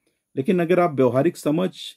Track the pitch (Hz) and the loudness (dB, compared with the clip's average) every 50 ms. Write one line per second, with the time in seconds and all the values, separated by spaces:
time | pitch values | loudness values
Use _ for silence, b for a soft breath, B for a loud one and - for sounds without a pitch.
0 | _ _ _ _ _ _ - - 135 220 190 175 170 160 185 175 175 165 143 135 | _ _ _ _ _ _ -8 -4 -2 0 0 0 0 2 2 2 2 2 2 2
1 | 131 120 117 135 143 175 170 - - 151 147 170 185 180 - - - - - | 2 2 2 2 0 0 -2 -2 -4 -2 -2 0 -2 -4 -6 -10 -16 -18 -18